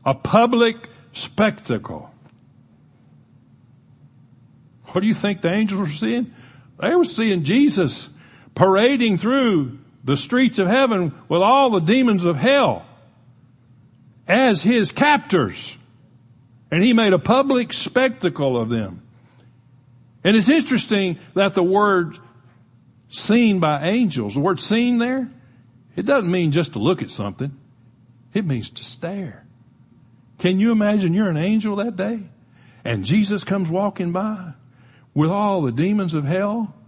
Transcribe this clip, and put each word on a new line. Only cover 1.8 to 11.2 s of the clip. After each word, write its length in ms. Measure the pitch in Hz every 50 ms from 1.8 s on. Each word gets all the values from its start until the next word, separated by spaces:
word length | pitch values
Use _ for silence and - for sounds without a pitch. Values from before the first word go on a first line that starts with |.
| - - - 76 69 - _ _ _ - _ _ _ _ _ _ _ _ _ _ _ _ _ _ _ _ _ - _ _ _ - _ _ _ _ _ _ _ _ _ _ - _ - - _ _ _ _ _ _ _ _ _ _ _ _ _ _ _
What 140 | - - 185
do 60 | 196
you 80 | 220 226
think 260 | - - 208 202 -
the 120 | - 170
angels 280 | 180 208 220 202 196 190
were 60 | 202
seeing? 460 | 156 147 - 220 220 233 240 247 - - - - - - - - - _ _
They 160 | - 208 330
were 100 | 359 339
seeing 400 | 339 - - 226 226 196 180 151
Jesus 640 | 135 196 262 285 294 - 208 175 127 - - - - - - - - - - - - _
parading 640 | - 175 190 190 196 220 254 285 254 240 226 196 165
through 600 | 170 220 254 277 262 233 202 160 139 123 117 - - _ _ _ -
the 120 | 127 143
streets 420 | 139 - - 233 247 262 240 233 -
of 100 | 190 175
heaven 440 | 214 262 269 254 226 190 175 156 - -